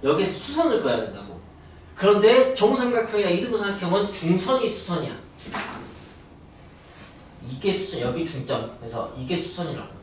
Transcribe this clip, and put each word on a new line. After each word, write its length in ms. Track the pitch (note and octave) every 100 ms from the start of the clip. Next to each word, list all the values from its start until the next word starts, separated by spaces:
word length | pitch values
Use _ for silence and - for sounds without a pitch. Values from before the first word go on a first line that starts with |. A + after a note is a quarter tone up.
여기에 220 | C4 -
수선을 560 | G3 - - D4 E4 A3
그어야 180 | - A#2+
된다고. 360 | - - - - - - - - -
그런데 600 | - F#3+ G3+ A3 B3+ B3+
정삼각형이나 760 | - A3 B3+ B3 A#3 A3+ G#3 F#3+
이등분삼각형은 840 | F3 B3 A3 G3+ G3+ F3+ F#3+ G3+
중선이 560 | - E3 F#3 A#3 B3+ D3
수선이야. 460 | - - E3+ C3 - - - - - - - - - - - - - - - - - - - - - - - A#2+
이게 220 | C3 G3
수선, 280 | F3+ - -
여기 240 | A#2+ E3
중점. 500 | E3 C3+ - - - -
그래서 340 | A2+ F#2+ - C3
이게 180 | C3 E3+
수선이라고. 520 | D#3+ - D#3+ A#2 G#2 -